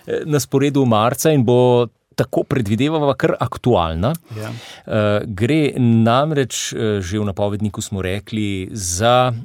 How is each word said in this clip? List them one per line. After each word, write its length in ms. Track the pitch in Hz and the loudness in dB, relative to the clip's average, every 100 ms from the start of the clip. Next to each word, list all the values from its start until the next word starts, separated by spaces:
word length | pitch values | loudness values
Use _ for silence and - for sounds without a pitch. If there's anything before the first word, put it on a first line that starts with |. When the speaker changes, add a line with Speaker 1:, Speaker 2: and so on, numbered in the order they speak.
Speaker 1:
eh, 220 | - - | -8 -6
na 160 | 156 147 | -2 -2
sporedu 460 | - 135 143 139 127 | 0 0 2 2 2
marca 440 | 107 117 - 160 | 4 2 0 2
in 140 | 147 | 4
bo, 440 | 120 123 123 120 117 - _ | 4 4 6 4 2 -6 _
tako 320 | - - - | -4 -2 -2
predvidevava, 720 | - 127 101 110 143 160 143 131 | -2 -2 0 0 0 0 0 0
kar 220 | 165 - | -2 -2
aktualna. 760 | 123 - 127 101 82 82 113 165 - | -4 -4 2 2 2 -2 -2 -4 -10
Speaker 2:
Ja. 180 | 107 110 117 - - | -12 -10 -12 -16 -20
Speaker 1:
Eh, 400 | - 110 104 104 | -4 0 0 0
gre 500 | - 95 117 156 143 - | -4 -2 0 2 0 2
namreč, 960 | 120 113 113 123 151 143 127 - - | 2 4 4 4 2 0 -2 -4 -8
eh, 300 | 135 113 104 | -4 -2 -2
že 180 | 87 107 | -2 -4
v 80 | 104 | -4
napovedniku 540 | 95 104 101 104 110 | -2 -2 -2 -4 -6
smo 220 | - 98 | -8 -6
rekli, 640 | 90 101 - 110 104 95 92 | -4 -6 -6 -4 -4 -4 -8
za 640 | 113 92 87 117 123 127 117 | -8 -6 0 4 4 2 -2